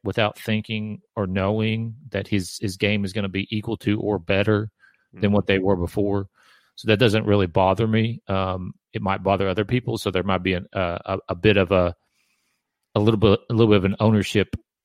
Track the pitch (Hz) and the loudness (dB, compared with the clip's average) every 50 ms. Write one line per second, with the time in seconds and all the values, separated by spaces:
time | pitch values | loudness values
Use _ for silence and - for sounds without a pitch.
0 | - 101 - 120 107 107 - - - 113 107 107 104 - 110 107 107 107 104 - | -8 -4 -2 0 0 0 -2 -6 -4 -4 -4 -4 -4 -6 -8 -8 -6 -8 -10 -12
1 | _ _ _ 113 101 90 92 98 95 98 107 110 110 110 110 113 113 117 110 139 | _ _ _ -6 -4 -2 -2 0 0 0 0 0 0 -2 -2 -2 -4 -6 -10 -12
2 | - 123 - 98 98 - 107 98 87 - - - - 98 92 - 104 101 107 104 | -14 -8 -8 -8 -4 -2 -2 -2 -2 -4 -8 -8 -6 -6 -4 -2 0 0 0 0
3 | 98 92 95 110 98 95 92 98 - - 113 107 - 117 110 - - 110 107 - | -2 -4 -4 -4 -6 -4 -4 -6 -6 -4 -6 -6 -4 -6 -8 -4 -2 -2 -2 0
4 | - 104 104 87 82 - 98 95 104 107 107 101 107 107 - _ _ _ _ _ | -2 -2 -4 -4 -2 0 0 2 2 2 0 0 -2 -4 -10 _ _ _ _ _
5 | _ _ - 92 110 101 104 101 - - 98 95 92 98 98 87 87 - - 107 | _ _ -6 -2 0 2 2 2 2 2 0 0 2 0 0 0 -2 -4 -2 -2
6 | 101 101 98 101 98 - _ _ _ _ _ _ _ _ _ - - 113 107 98 | -2 -2 -2 -4 -6 -8 _ _ _ _ _ _ _ _ _ -6 0 0 2 4
7 | 127 107 104 110 - 104 101 101 92 85 - 98 92 95 95 95 113 110 110 113 | 4 4 2 2 2 2 2 2 2 2 2 2 2 4 2 2 0 0 0 0
8 | 110 113 117 - - - 95 95 95 92 92 92 92 - - - _ _ - 110 | 0 -2 -4 -8 -6 -4 -4 -2 -2 -4 -4 -6 -8 -10 -14 -16 _ _ -10 -6
9 | 107 95 98 - 90 98 98 92 98 95 90 107 104 - 123 123 - 120 113 110 | -4 -2 -4 -2 0 0 0 2 0 0 0 -2 -2 -2 -2 -2 -2 -4 -6 -4
10 | - 101 90 90 90 98 95 90 90 95 90 90 - - - 98 92 85 87 - | -4 -2 -2 -2 0 0 -2 0 0 0 -2 -2 -4 -6 -6 -4 -4 -4 -4 -6
11 | - 95 95 95 - - 92 87 - 107 98 98 92 95 98 90 87 87 - - | -6 -6 -8 -8 -6 -8 -6 2 2 4 4 4 4 4 4 2 2 2 -2 -6
12 | _ _ _ _ _ _ _ _ _ _ _ _ _ _ _ _ _ _ - 107 | _ _ _ _ _ _ _ _ _ _ _ _ _ _ _ _ _ _ -2 2
13 | 107 113 110 98 110 101 101 - - - 120 110 117 107 104 98 90 95 104 - | 2 2 4 4 4 4 4 2 0 -2 2 4 4 6 6 4 4 0 0 2
14 | 107 113 110 101 95 - - 107 90 - - - - _ _ _ _ | 2 4 4 2 0 0 0 0 0 0 -4 -10 -14 _ _ _ _